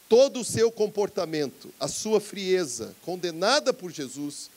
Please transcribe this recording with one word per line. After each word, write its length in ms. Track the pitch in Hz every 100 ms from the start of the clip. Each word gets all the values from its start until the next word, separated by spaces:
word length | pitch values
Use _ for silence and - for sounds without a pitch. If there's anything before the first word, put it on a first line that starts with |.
| -
todo 320 | 226 269 240
o 40 |
seu 280 | 208 226 226
comportamento, 1000 | 226 208 202 196 - 160 156 135 - - -
a 100 | 135
sua 320 | - 214 214
frieza, 760 | 214 190 185 185 151 113 98 -
condenada 720 | - 180 175 160 202 294 233
por 200 | - 180
Jesus, 580 | 156 127 131 143 - -